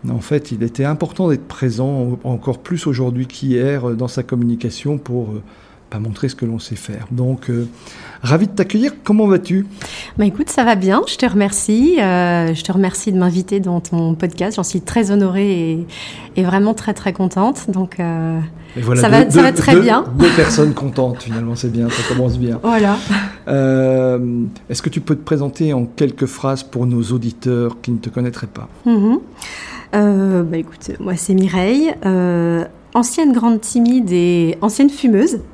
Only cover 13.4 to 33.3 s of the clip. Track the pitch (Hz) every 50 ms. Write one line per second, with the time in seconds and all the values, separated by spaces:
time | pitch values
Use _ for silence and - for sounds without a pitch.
13.4 | 185 - 196 196 185 185 175 175 170 - 175 170 165 165 165 160 185 175 - -
14.4 | 175 202 214 - 180 - - 185 - - - 240 220 190 202 202 196 185 180 196
15.4 | 202 202 190 175 165 165 160 165 175 170 - - - - - - - - - -
16.4 | 185 180 185 196 202 214 220 220 - - 202 - - 202 180 - 185 175 - 185
17.4 | 196 240 277 - - - 190 185 190 180 - - 175 170 165 165 165 165 165 160
18.4 | 160 160 - - - - - - 117 113 123 - 240 214 - 285 285 - 135 -
19.4 | - - 170 - - - 170 180 - - 220 247 - - 123 135 165 170 165 165
20.4 | 156 160 - 151 151 151 143 - 139 139 123 131 127 123 120 123 - 117 113 113
21.4 | 117 117 120 120 - 120 110 117 117 117 117 120 110 - 123 127 127 123 120 123
22.4 | 123 120 117 113 - 226 233 220 208 196 202 - - - 202 202 - 196 - -
23.4 | - - 135 139 135 131 131 131 131 131 131 131 127 127 127 123 123 120 120 120
24.4 | 117 123 - - - - 120 - - 160 - 156 - - 156 - - - 156 143
25.4 | 139 139 135 - 165 151 143 127 120 117 - - 151 131 123 - 135 131 - -
26.4 | - 135 135 131 135 - - 123 123 123 123 120 113 98 123 123 113 117 117 -
27.4 | - 127 123 120 120 117 117 - - 120 120 110 - 117 - 123 123 123 120 -
28.4 | - 101 - 104 110 - - - - 240 233 208 196 220 240 370 - - - -
29.4 | - - - - - - - - - - - 208 208 208 202 190 196 190 190 180
30.4 | 170 165 170 160 160 - - - - - - - - 196 180 170 - - 190 190
31.4 | 190 190 170 185 180 196 247 277 311 320 - - - 190 190 185 180 180 175 170
32.4 | 170 170 170 165 165 - - - - - - 233 233 240 - - 320 294